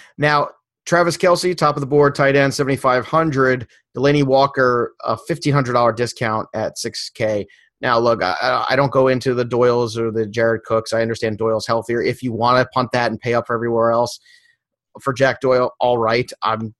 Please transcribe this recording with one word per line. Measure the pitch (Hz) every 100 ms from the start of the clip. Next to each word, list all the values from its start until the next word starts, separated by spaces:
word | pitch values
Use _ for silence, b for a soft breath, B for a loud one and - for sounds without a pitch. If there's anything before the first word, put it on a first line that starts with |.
| B -
Now, | 147 147 - - _ _ -
Travis | 175 170 165
Kelce, | 185 175 180 175
top | 151 143
of |
the | 135
board, | 147 143
tight | 139 139
end, | 139 139
seventy-five | - 135 135 131 127
hundred. | 113 160 165 135 131 127 113 b _ 117
Delanie | 139 147
Walker, | 139 135 139 139 127 123 113 -
a | 120 110
fifteen | - 160 147
hundred | 139 123
dollar | 123 120
discount | 110 120 - 117 110 -
at | 110 104 -
six | 117 - -
K. | - 110 104 98 b b -
Now, | 123 117
look, | 117 113
I, | 92 78
I, | 123 123 -
I | 131
don't | 139
go | 135 131
into | 127 135
the | 123
Doyles | 120 123 123 120 120 113
or | 113
the | 113 107
Jared | 110 113 110
Cooks. | - 113 110
I | 113
understand | 113 113 113 104
Doyle's | 113 110 -
healthier. | 117 110 120
If | 123 120
you | 127
wanna | 107 117 127 123
punt | 131 117
that | 123 120
and | 110
pay | 120
up | 117 117
for |
everywhere | 117 117 113 117
else | 117 120 - b b b b _ _ _ -
for | -
Jack | 123 131 120
Doyle, | 131 127 127 -
all | 123 120
right. | 113 117 123 -
I'm | 107 110 110